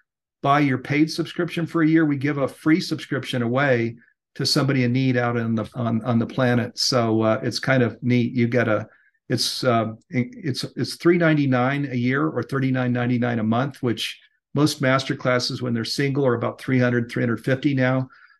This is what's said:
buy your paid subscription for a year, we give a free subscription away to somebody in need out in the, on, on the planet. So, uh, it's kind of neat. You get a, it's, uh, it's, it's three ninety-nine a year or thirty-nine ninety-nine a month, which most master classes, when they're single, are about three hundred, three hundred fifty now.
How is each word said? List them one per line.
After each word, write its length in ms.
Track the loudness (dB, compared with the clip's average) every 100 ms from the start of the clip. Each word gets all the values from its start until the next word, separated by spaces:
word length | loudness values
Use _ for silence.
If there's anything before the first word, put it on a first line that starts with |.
| _ _ _ _
buy 180 | 2 4
your 180 | 4 0
paid 320 | 0 0 0
subscription 540 | 0 -6 -4 -4 -4
for 180 | -4 2
a 60 | 4
year, 160 | 4
we 120 | 4 0
give 220 | -2 -2
a 100 | -4
free 320 | -2 2 2
subscription 640 | 2 -6 -4 -6 -4 -2
away 540 | 0 0 2 2 0 -6 _ _ _
to 100 | -6
somebody 400 | 0 0 2 2
in 80 | 2
need 240 | 2 2 2
out 200 | 0 0
in 180 | -2
the, 140 | -2 -4
on, 300 | -4 -2 -2
on 140 | 0 0
the 80 | 0
planet. 520 | 0 2 2 -2 -2
So, 440 | 0 2 2 2
uh, 180 | 2 0
it's 160 | -2 -4
kind 240 | 0 2
of 140 | 2 0
neat. 320 | 0 2 2
You 120 | 0 0
get 220 | 2 2
a, 180 | 0 -4 _ _ _ -6
it's, 360 | -4 -4 -2
uh, 280 | 0 2 0 -6 _
it's, 540 | -4 -4 -6 -8 -6 -8 -8
it's 200 | -8 0
three 220 | 2 4
ninety-nine 680 | 4 2 2 2 0 -2 -4
a 60 | -2
year 320 | 0 0 -2
or 140 | -4
thirty-nine 500 | -4 -2 -2 0 -2
ninety-nine 480 | 0 0 0 0 -2
a 40 |
month, 380 | 0 0 -2 -4
which 380 | -4 -4 -6 -10 _ _ _
most 260 | 0 0 2
master 360 | 0 0 0 -4
classes, 440 | 0 0 -2 -4
when 140 | -4
they're 100 | -4
single, 400 | -4 -2 -2 0
are 100 | 0
about 260 | 0 -2 -6
three 180 | 0 2
hundred, 320 | 2 0 -2
three 120 | -2
hundred 220 | -2 -2
fifty 300 | -2 -2 0
now. 340 | 0 2 0 -4 -10 -20 _